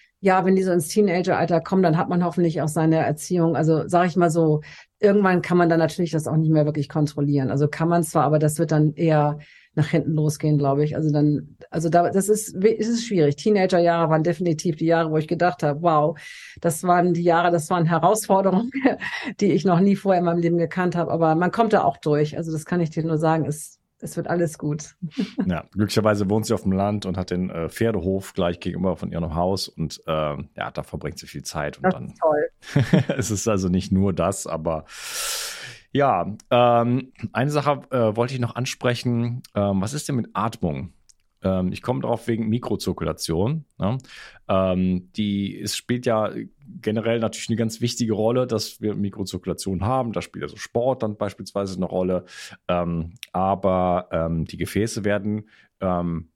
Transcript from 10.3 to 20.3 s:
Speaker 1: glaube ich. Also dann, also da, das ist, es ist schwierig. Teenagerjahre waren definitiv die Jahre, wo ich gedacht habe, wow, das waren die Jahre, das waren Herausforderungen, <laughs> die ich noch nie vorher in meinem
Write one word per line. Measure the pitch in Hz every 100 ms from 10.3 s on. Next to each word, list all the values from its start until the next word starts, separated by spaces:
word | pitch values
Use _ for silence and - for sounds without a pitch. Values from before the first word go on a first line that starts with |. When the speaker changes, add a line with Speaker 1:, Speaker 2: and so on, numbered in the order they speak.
| 151 151 147
Speaker 1:
glaube | 139 143
ich. | 151 147
Also | 156
dann, | 147 147 147 - - -
also | 165 165
da, | 170 175
das | 196 196
ist, | 208 - 185
es | 214 226 220
ist | 233 -
schwierig. | 190 147 147
Teenagerjahre | 214 208 185 175 170 170 160
waren | 160
definitiv | 165 165 175 156 180 156
die | 160
Jahre, | 165 160
wo | 156
ich | 156
gedacht | 175 175 175
habe, | 151 143
wow, | 170 151 151 156 - - - -
das | 175 160
waren | 185 175 180
die | 170
Jahre, | 170 165 175
das | 170 160
waren | 180 165
Herausforderungen, | 165 175 214 - 196 190 185 247
<laughs> | 269 262 - - - 277 -
die | 202
ich | 151 185
noch | 170
nie | 202 196
vorher | 196 180
in |
meinem | 175